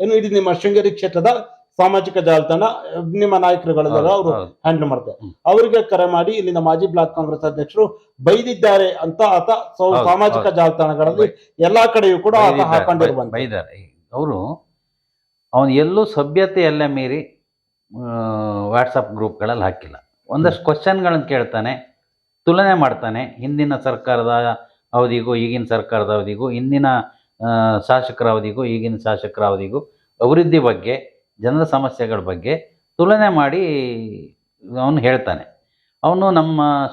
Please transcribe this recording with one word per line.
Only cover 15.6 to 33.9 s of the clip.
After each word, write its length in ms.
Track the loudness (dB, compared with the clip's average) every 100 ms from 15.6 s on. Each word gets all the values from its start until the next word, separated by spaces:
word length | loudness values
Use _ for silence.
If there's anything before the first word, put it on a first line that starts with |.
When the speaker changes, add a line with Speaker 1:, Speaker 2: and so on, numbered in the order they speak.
| 2
Speaker 2:
ಎಲ್ಲೂ 340 | 2 2 0
ಸಭ್ಯತೆಯಲ್ಲ 800 | 0 -2 -2 0 0 2 0 0 -2
ಮೀರಿ, 640 | -2 -4 -6 -10 _ _ _ _ _ _ -14
ಆ, 60 | -10 -6 -4 -4 -4 -6 -2
WhatsApp 440 | 0 0 -2 -4
ಗ್ರೂಪ್ಗಳಲ್ಲಿ 500 | -6 -6 -4 -6 -2
ಹಾಕಿಲ್ಲ. 320 | -4 -6 -16 -20 _ _ -8
ಒಂದಷ್ಟು 360 | 0 0 0
Speaker 1:
ಹ್ಮ್. 100 | -2
Speaker 2:
ಕ್ವಶನ್ಗಳನ್ನ 480 | 0 0 0 0 -2
ಕೇಳ್ತಾನೆ, 800 | -2 -2 -2 -4 -6 -8 -14 _ _ _ _ _ 0
ತುಲನೆ 280 | 2 4
ಮಾಡ್ತಾನೆ, 500 | 4 2 0 -6 -8
ಹಿಂದಿನ 520 | -10 -10 -6 -2 -2 -2
ಸರ್ಕಾರದ 800 | -4 -4 -2 -2 0 0 0 -4 -10 _ -4
ಅವಧಿಗೂ 420 | 0 0 0 -2
ಈಗಿನ 300 | -4 -2 -4 -4
ಸರ್ಕಾರದ 420 | -4 -2 -4 -2
ಅವಧಿಗೂ, 360 | -2 -4 -6 -6
ಹಿಂದಿನ, 360 | -6 -2 0 2 0 -4 _ _ -10 -2
ಆ, 320 | 0 2 0 2
ಶಾಸಕರ 400 | 0 0 -2 0
ಅವಧಿಗೂ 360 | 0 -4 -6
ಈಗಿನ 320 | -4 -4 -6 -6
ಶಾಸಕರ 480 | -4 -4 -6 -2
ಅವಧಿಗೂ, 360 | -2 -2 -4 -8 -10 _ _ -2
ಅಭಿವೃದ್ಧಿ 380 | 2 4 4 2
ಬಗ್ಗೆ, 640 | 2 0 -4 -6 -10 _ _ -6
ಜನರ 220 | -2 -2
ಸಮಸ್ಯೆಗಳ 560 | 0 -2 -2 -4 -4 -4
ಬಗ್ಗೆ 360 | -6 -8 -6 -6 -8 _ _ -2
ತುಲನೆ 300 | 2 4 4
ಮಾಡಿ 340 | 2 0 0 -2 -4 -4